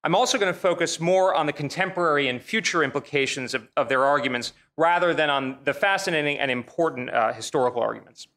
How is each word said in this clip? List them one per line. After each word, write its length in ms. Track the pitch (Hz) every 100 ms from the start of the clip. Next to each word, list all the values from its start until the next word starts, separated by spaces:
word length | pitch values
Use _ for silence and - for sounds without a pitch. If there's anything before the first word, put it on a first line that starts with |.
| 147
I'm 100 | 180
also 220 | 254 254
gonna 160 | 196
focus 460 | 175 185 170 165 -
more 340 | 165 185 185
on 120 | 170 151
the 80 |
contemporary 720 | 143 143 165 185 180 170 147 135
and 140 | 123
future 420 | - 220 - 175
implications 720 | 143 143 - 143 131 139 123
of, 160 | 127 107 -
of 100 | 120
their 160 | 131
arguments 480 | 139 143 135 123 120 - _ -
rather 380 | 165 175 175
than 160 | 151 151
on 300 | 139 131 131
the 100 | -
fascinating 640 | 135 202 196 190 160 147 143
and 120 | 135
important, 580 | 123 117 - 165 127 127
uh, 220 | 120 110
historical 500 | 117 - 147 123 120
arguments. 460 | 113 113 101 - -